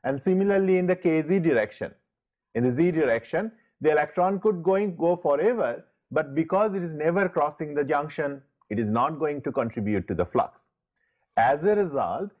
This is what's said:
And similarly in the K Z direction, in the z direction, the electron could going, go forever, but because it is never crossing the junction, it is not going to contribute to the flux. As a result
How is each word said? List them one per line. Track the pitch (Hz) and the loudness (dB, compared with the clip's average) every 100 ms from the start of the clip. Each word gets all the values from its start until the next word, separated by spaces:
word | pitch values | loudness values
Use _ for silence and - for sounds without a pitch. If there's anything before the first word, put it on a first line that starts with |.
And | 127 139 | -4 -2
similarly | 190 185 196 196 190 185 | 0 2 2 2 4 2
in | 180 | 2
the | 180 | 0
K | 180 160 | 2 0
Z | 151 196 | 2 0
direction, | 165 120 107 - 82 - _ _ _ _ _ | 2 2 0 -6 -10 -10 _ _ _ _ _
in | 113 | -2
the | 127 | 0
z | 123 180 | 2 2
direction, | 160 135 113 - 160 220 - _ _ | 2 2 0 -2 -4 -4 -10 _ _
the | 151 | 0
electron | 151 147 - 180 196 | 2 0 0 0 2
could | 220 180 | 0 0
going, | 165 190 208 165 | 0 0 0 -2
go | 165 175 | 0 0
forever, | 165 143 196 240 131 117 - _ _ | 0 2 2 0 -2 -4 -12 _ _
but | 135 147 | -4 -2
because | 139 160 190 214 | -2 0 0 0
it | 190 | -2
is | 175 | -6
never | 151 156 175 185 | -2 0 2 0
crossing | 180 147 - 151 | 0 -2 -2 -6
the | 147 | -2
junction, | 139 147 147 - 143 139 _ _ _ | 0 0 -2 -6 -6 -6 _ _ _
it | 107 | -2
is | 107 | 0
not | 113 139 156 | 0 0 -2
going | 156 147 | -4 -4
to | 139 | -4
contribute | 127 117 117 104 104 - | -4 -4 -4 -2 -2 -2
to | |
the | 90 90 | -4 0
flux. | 117 - - - _ _ _ _ _ _ - | -2 -2 -8 -20 _ _ _ _ _ _ 0
As | 120 147 | 2 2
a | 185 | 2
result | 208 185 139 92 107 202 _ | 2 0 -2 -2 -4 -8 _